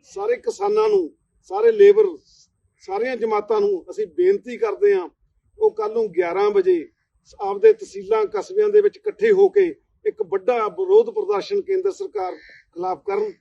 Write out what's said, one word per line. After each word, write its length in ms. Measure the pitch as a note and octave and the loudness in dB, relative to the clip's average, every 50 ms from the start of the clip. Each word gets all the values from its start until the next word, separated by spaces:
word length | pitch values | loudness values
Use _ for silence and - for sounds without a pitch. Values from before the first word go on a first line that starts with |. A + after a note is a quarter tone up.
| _ - | _ -16
ਸਾਰੇ 240 | - F#4+ G4+ A4 B4 | -12 -8 -4 -4 -4
ਕਿਸਾਨਾਂ 520 | A#4+ - A#4+ G4+ - G4 G#4 G#4+ G#4+ A4 G#4+ | -4 -4 -8 -6 -4 -4 0 0 2 2 2
ਨੂੰ, 220 | G#4 F#4+ E4+ C#4+ _ _ _ _ _ _ _ _ | 2 0 -2 -4 _ _ _ _ _ _ _ _
ਸਾਰੇ 220 | F#3 G3+ A3 A#3 | -4 2 2 2
ਲੇਬਰ, 440 | A3+ G#3 G3+ G3+ G3+ G#3+ G#3 F#3+ D#3+ - _ _ _ _ - _ _ _ _ _ _ _ - | 6 8 8 8 8 6 4 2 0 -10 _ _ _ _ -20 _ _ _ _ _ _ _ -12
ਸਾਰੀਆਂ 320 | - F#3+ G#3 A#3 C4 C4 | -8 -6 -4 -4 -4 -4
ਜਮਾਤਾਂ 440 | A#3 A3+ A3 G#3+ G#3 G#3 G#3+ A3+ G#3+ | -4 -4 -2 -2 -2 0 0 0 0
ਨੂੰ 240 | G3+ G#3 G3 E3+ - F3+ | 0 0 -2 -4 -6 -12
ਅਸੀਂ 160 | - G3+ A3 | -8 -8 -8
ਬੇਨਤੀ 500 | F3+ D#3+ E3+ F3+ F#3+ G3+ G3+ _ B3 A#3+ | -6 _ 0 2 2 2 0 _ -12 -6
ਕਰਦੇ 380 | G#3+ A3+ G#3+ G3 - G3+ G3+ G3+ | -4 -4 -4 -2 0 2 2 2
ਹਾਂ, 140 | F#3+ F3 D#3 _ _ _ _ _ _ _ _ _ - | 0 -2 -8 _ _ _ _ _ _ _ _ _ -2
ਉਹ 120 | A4 G#3+ | -2 -2
ਕੱਲ੍ਹ 240 | G#3 - - G#3+ A3 | 0 -2 -8 -4 -4
ਨੂੰ 120 | A#3 A3+ G#3 | -4 -4 -2
ਗਿਆਰਾਂ 380 | E3 E3+ F3+ E3+ F3 F#3+ G3+ G#3 | -2 -2 -2 -2 -2 0 0 2
ਵਜੇ 300 | G3+ G3 F3+ F#3 F3+ E3 C#3+ - _ _ _ _ _ _ _ _ - - | 2 2 2 2 0 0 -2 -10 _ _ _ _ _ _ _ _ -14 -10
ਆਪਦੇ 320 | G3+ G4 G4+ G4+ G4 A4 | -8 -6 -4 4 4 4
ਤਹਿਸੀਲਾਂ, 520 | G#4 - - - - G4 G4 F#4+ A4 G#4+ G#4+ | 4 4 -4 -16 -14 -16 -4 -4 -2 -2 -2
ਕਸਬਿਆਂ 420 | F#4 - G4 - - F#4 G#4 G#4+ G#4 | -4 -6 -8 -10 -4 -2 -2 0 4
ਦੇ 120 | G4+ G#4+ | 4 2
ਵਿੱਚ 160 | G4+ G4+ - | 2 2 -4
ਇਕੱਠੇ 340 | - _ G#4+ - - G4 - | -4 _ -10 -6 -2 0 2
ਹੋ 160 | G3+ F#3 G4+ F#4 | 4 4 4 4
ਕੇ 260 | - G4+ F#4+ E3+ - _ _ _ _ _ _ | 4 2 0 0 -2 _ _ _ _ _ _
ਇੱਕ 180 | G#4+ - - | -8 -6 -6
ਵੱਡਾ 440 | G#4+ E3+ F#3+ F#3+ F#3+ B3 B3 A#3 G#3+ G3 | -8 -6 -6 -4 -2 -2 -2 -2 -4 -6
ਵਿਰੋਧ 420 | F3 F3 F#3+ F3+ G3 A3 A#3 - | -6 -6 -2 4 4 4 4 2
ਪ੍ਰਦਰਸ਼ਨ 500 | - - F#3+ F#3 G#3 G3 - - G3+ G3+ | -4 -8 -6 -4 -4 -6 -4 -4 -6 -6
ਕੇਂਦਰ 300 | E3 F#3 G3 F#3 F3+ G3 | -4 -4 -4 -2 -2 -4
ਸਰਕਾਰ 460 | - - - - _ G3+ F#3 F3+ E3+ - - - - - _ _ _ | -6 -6 -14 -10 _ -8 -8 -8 -10 -14 -20 -20 -20 -20 _ _ _
ਖਿਲਾਫ 280 | E3+ F3+ F#3 F#3 F3+ _ | -10 -8 -8 -8 -8 _
ਕਰਨ 260 | G3+ G3 G#3 G#3+ G#3+ F3+ _ | -8 -6 -6 -6 -8 -10 _